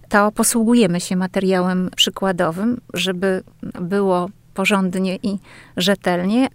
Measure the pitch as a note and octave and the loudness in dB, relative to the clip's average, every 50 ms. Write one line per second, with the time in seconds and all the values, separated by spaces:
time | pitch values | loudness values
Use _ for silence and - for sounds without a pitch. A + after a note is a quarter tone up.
0 | - - - G#3 G3+ G#3+ - - A3+ - - A#3 A3 A3 A#3+ A#3+ G#3+ F3 E3+ F3+ | -6 0 2 2 2 2 2 0 0 0 0 2 2 4 4 4 4 4 2 -2
1 | - - F#3+ F3+ F#3+ F3+ - G3 F#3+ F#3 F#3+ F3+ F3+ F#3 F3+ F#3 F#3 F3+ - - | -2 -2 -2 -2 -2 -2 -2 -2 0 0 2 2 0 0 0 -2 -2 -2 0 0
2 | - - - - F#3+ F#3+ F#3 E3+ F3 D#3+ E3 F#3 G#3+ A#3+ B3 A#3+ - - - F3+ | 0 0 0 -2 -2 -2 0 0 0 -2 -2 -2 -2 -2 -2 -4 -8 -10 -8 -4
3 | F3 F#3 F#3 F3 G3 F#3+ F#3+ F#3 - - - - - - - - F3+ E3+ G3+ G3+ | -4 -4 -2 -2 0 0 0 -2 -4 -10 -16 -14 -14 -12 -8 -8 -6 -2 -2 0
4 | G3+ F#3+ F3+ F3 F3 G3 - - _ - - - F#3+ G3 G#3 G3 F#3+ F3+ F3+ F#3+ | 2 2 2 0 -2 -4 -8 -14 _ -10 -6 -4 0 0 2 2 2 0 0 -2
5 | F#3+ F#3 F#3 - - G3+ G3 F#3+ - - - - - - - - F3 G3 G3 - | -2 -2 -4 -4 -4 -4 -4 -6 -8 -14 -20 -20 -20 -12 -6 -2 0 0 0 0
6 | - F#3 F3+ F3 F3+ G3 A3 B3 C4+ - | 0 0 0 0 0 0 2 2 2 0